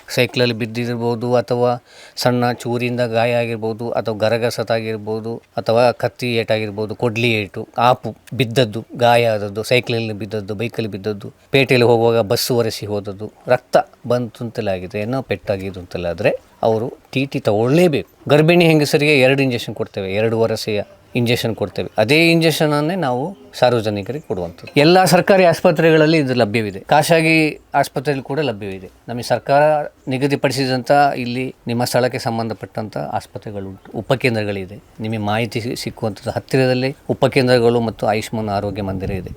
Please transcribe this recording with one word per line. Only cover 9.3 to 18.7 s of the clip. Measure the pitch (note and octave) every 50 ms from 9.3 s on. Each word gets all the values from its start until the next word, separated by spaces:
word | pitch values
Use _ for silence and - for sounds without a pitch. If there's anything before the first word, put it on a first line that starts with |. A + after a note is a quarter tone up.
| A2 G#2 G2+ G#2 G2 A2 G#2
ಸೈಕಲಲ್ಲಿ | - B2+ B2 - - A#2+ A2+ A2+ A2 G#2+
ಬಿದ್ದದ್ದು, | G2 G#2+ G2 A2 G#2+ G2 F#2+ G#2+
ಬೈಕಲ್ಲಿ | G2 A#2 A2+ - - A2+ G#2
ಬಿದ್ದದ್ದು, | G#2 G2 F#2+ G#2+ G#2 G2 G2+ A2+ - _ _ -
ಪೇಟೆಯಲ್ಲಿ | - C3+ C3+ - C3+ A#2+ A#2+ A2+
ಹೋಗುವಾಗ | A#2+ A2+ A2+ A#2 A2+ A2+
ಬಸ್ | G#2+ F#2+ A#2+ - - -
ಒರೆಸಿ | C3 A#2 A2+ A2+ - - A2
ಹೋದದ್ದು, | G#2 G#2 G2+ G2 G#2 F#2+ F#2+ G#2+ G#2 _ _ - -
ರಕ್ತ | B2+ B2 _ - - D3 - - - _ - A2+
ಬಂತು | A#2+ B2 B2 G#2+ - - B2+
ಅಂತೆಲ್ಲ | A2+ - - G#2+ G2+
ಆಗಿದೆ, | F#2+ F#2 F2+ F2 - G#2
ಏನೋ | G#2+ A2+ B2+ C3+
ಪೆಟ್ಟಾಗಿದ್ದು | - - G#2+ F2+ - - G2+ F#2+ F#2+ G2 F2+ F#2
ಅಂತೆಲ್ಲ | F2 - - F2+ F2
ಆದರೆ | F2 E2+ D#2+ - D3 - - - _ _ - -
ಅವರು | A2+ A2 A2 A2+ C#3+ - - _ -
ಟಿ | - C3 C3+
ಟಿ | C#3 - C3+
ತಗೊಳ್ಳೇಬೇಕು. | - - G#2 G#2 A2+ B2+ C#3 E3+ F3+ F3+ C#3+ A2+ - _ _ _ - B2+
ಗರ್ಭಿಣಿ | C#3 D3 D#3 D#3+ F3 F3 F3
ಹೆಂಗಸರಿಗೆ | D#3+